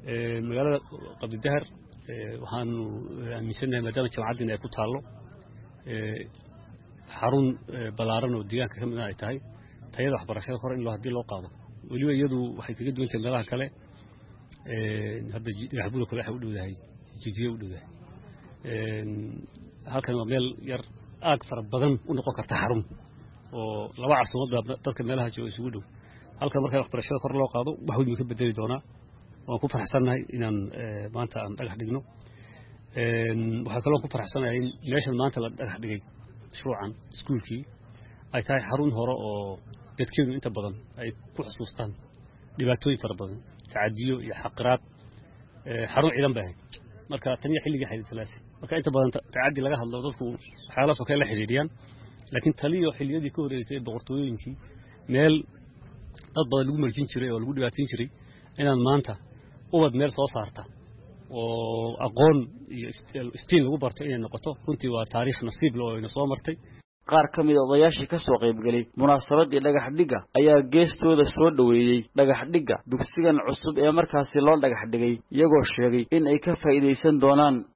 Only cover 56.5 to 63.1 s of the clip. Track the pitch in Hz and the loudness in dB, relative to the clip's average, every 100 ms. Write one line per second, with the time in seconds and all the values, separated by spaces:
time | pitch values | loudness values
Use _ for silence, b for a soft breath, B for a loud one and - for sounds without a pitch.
56.5 | 135 131 151 131 127 139 127 127 113 117 | 2 2 0 -2 -2 -4 -4 -2 -2 -4
57.5 | 139 123 - 143 113 127 b b b b | -2 -2 -2 -4 -4 -6 b b b b
58.5 | - 143 131 123 143 127 104 - b b | -2 2 4 4 4 2 -10 -14 b b
59.5 | b - 170 156 123 143 127 139 120 101 | b 0 4 4 4 0 0 -2 -2 -8
60.5 | - - - - - - - - 123 117 | -12 -18 -20 -20 -20 -20 -20 -12 -6 -4
61.5 | 117 113 113 113 - 123 117 151 147 117 | -4 -4 -4 -4 -4 -4 6 8 8 0
62.5 | - - 123 120 - - | -10 -14 -12 -10 -14 -14